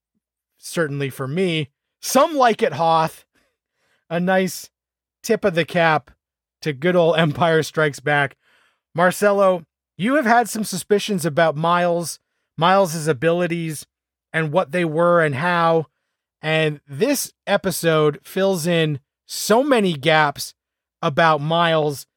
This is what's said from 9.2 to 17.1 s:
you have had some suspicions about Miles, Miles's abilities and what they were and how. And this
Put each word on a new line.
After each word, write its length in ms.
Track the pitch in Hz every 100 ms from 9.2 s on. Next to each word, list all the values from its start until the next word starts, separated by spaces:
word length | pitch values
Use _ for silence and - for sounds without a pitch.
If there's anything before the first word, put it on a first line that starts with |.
| 208 202 190 180 - _ _ -
you 160 | 208
have 100 | 294
had 240 | 220 240 226
some 160 | 220
suspicions 640 | 202 180 - 208 - 190 160
about 300 | 143 165 147
Miles, 600 | 170 175 175 170 165 - _ _ _ -
Miles's 500 | 170 196 185 165 151
abilities 800 | 127 165 175 175 170 165 147 - _ _ _ _
and 200 | 165 156
what 200 | 170 135
they 120 | 180
were 380 | 170 151 175 170
and 120 | 156
how. 520 | 127 180 175 165 165 151 _ _ _ _ _
And 400 | 156 160 156 147 -
this 460 | 139 247